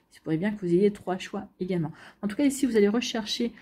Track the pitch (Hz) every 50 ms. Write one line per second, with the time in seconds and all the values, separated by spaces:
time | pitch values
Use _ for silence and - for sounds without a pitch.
0 | _ _ _ - _ 156 160 160 190 220 208 - 185 175 170 180 208 202 208 -
1 | - 185 185 185 - - - 202 202 - _ _ 185 180 185 175 151 156 - -
2 | - - - _ 208 208 208 - 294 269 269 - 285 240 220 214 202 202 214 247
3 | 247 - - 220 214 - - - 240 233 - -